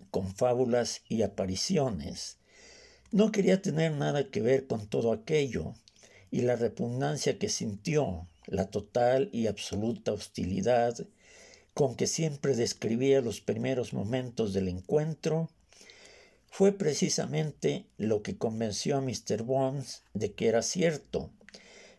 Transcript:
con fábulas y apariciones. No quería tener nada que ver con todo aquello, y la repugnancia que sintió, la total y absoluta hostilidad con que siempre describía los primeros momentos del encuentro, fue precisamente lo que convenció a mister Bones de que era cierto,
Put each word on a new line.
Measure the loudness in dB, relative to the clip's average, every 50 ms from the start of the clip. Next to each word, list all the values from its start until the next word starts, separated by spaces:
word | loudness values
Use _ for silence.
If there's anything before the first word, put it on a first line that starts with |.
| -10 -6
con | -4 -4 -4 -4 -2
fábulas | 0 2 2 4 2 2 4 2 2 2 0 -4 -8 -6 -2
y | 0 0
apariciones. | 0 0 0 -2 -2 -2 -2 -2 -2 0 2 2 2 0 -2 -4 -6 -8 -10 -10 -12 -12 -14 _ _ _ _ -20 -20 -20 -20 -20 -20 -20 -20 -20 _ 0
No | 4 4 4 4
quería | 4 2 4 4 4 4
tener | 2 0 0 2 0 0
nada | 0 0 0 0 0 0 -2 -2
que | -2 0
ver | 2 4 4 2 2 -2
con | -4 -6 -4
todo | -4 -2 0 2 2
aquello, | 0 0 -2 0 0 0 0 0 -2 -4 -6 -6 -8 -12 _ -20 _ _ -20 -20 -20 -20 -12 _
y | -2 0
la | 2 2 2
repugnancia | 2 0 -2 -2 -4 -4 -4 -2 -2 -2 -2 -2 -2 -2 -2 -2 -2
que | -2 -4
sintió, | -4 -4 -4 -6 -8 -6 -4 0 0 2 0 0 -2 -6 -10 -14 _ _ -10
la | -4 -2 -2 -2 -2
total | -4 -6 -6 -2 2 4 4 4 4 4 2 0
y | -2 -2 -2 -2
absoluta | -2 -4 -8 -6 -4 -2 -2 -2 -4 -2 -4 -4
hostilidad | -4 -4 -6 -10 -8 -6 -4 -2 -2 0 2 2 4 4 2 2 0 -4 -10 -14 _ _ _ -20 -20 -20 -20 -20 -20 -20 _ _ _
con | 0 0 0 0
que | -2 -2
siempre | -2 0 -2 -2 -2 -2 -2 0 0 2
describía | 2 0 -2 -2 -4 -2 -2 0 2 4 4 4 4
los | 4 0 -4 -4
primeros | -4 -2 -2 0 -2 -2 -2 -2 -4 -4
momentos | -4 -4 -4 -2 -2 -2 -4 -4 -2 -2 -2 0
del | 0 0 0 0
encuentro, | -2 -6 -2 0 0 2 2 0 -4 -4 -2 0 0 0 -2 -4 _ _ _ _ -20 -20 -20 -20 -20 -20 -20 -20 -20 -20 -20 -20 _ _ _ _
fue | 0 4 4 4
precisamente | 4 4 0 0 0 2 0 0 0 -2 -2 -2 -2 -2 -2 -2 -4 -2 -2 0 0 -2 -6 _ _
lo | -4 0 0 0 0
que | -2 -4 -4
convenció | -2 -2 -2 -2 -2 -2 -4 -4 -2 -2 0 0 0
a |
mister | 0 -2 -4 -4 -2 -2 -2 -2 0
Bones | 0 0 0 0 0 -2 -4 -6 -8 -12 -16 _ _ -4
de | -2 -2 -2 -2
que | 0 2 4
era | 4 4
cierto, | 2 0 0 2 2 2 2 -2 -6 -6 -6 -6 -6 -6 -12 _ -20 -20 -20 -20 -20 -20 -20 -20 -20 -20 -18